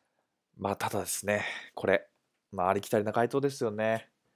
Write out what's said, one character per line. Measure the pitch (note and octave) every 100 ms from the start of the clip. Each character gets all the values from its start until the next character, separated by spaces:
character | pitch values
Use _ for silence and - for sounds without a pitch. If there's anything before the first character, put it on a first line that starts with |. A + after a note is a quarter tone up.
| _ _ _ _ _ -
ま | G2
あ、 | G2
た | -
だ | G#2
で | F2+
す | - G2
ね、 | G#2 - - - -
こ | G2
れ、 | F#2+ - _ _ _ _
ま | F#2+
あ、 | F2+
あ |
り | G2
き | -
た | A2+
り |
な | G#2+
回 | A#2 A#2
答 | C#3
で | C#3
す | C3+
よ | A#2
ね。 | G#2 A2 A2+ - _ _